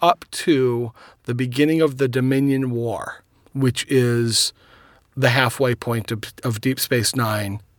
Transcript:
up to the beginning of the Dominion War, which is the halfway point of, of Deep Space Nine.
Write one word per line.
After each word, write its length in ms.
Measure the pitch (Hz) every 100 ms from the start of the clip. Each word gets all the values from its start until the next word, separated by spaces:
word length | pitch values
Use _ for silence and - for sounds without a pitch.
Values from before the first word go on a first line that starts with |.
up 240 | 175 - -
to 600 | - - 143 127 120 120 - - _
the 100 | -
beginning 460 | 120 127 123 147 160
of 160 | 156 131
the 100 | 135
Dominion 640 | 127 131 135 139 135 131
War, 540 | 120 117 98 - - _ _ _
which 320 | 135 131 123 -
is 640 | 135 123 120 117 110 - - _ - - _ _ -
the 140 | 127
halfway 440 | 127 123 - 127
point 380 | 117 - 117 107
of, 100 | 113 - -
of 160 | 131 110
Deep 180 | 135 131
Space 380 | - 123 107 131
Nine. 460 | 113 107 101 104 -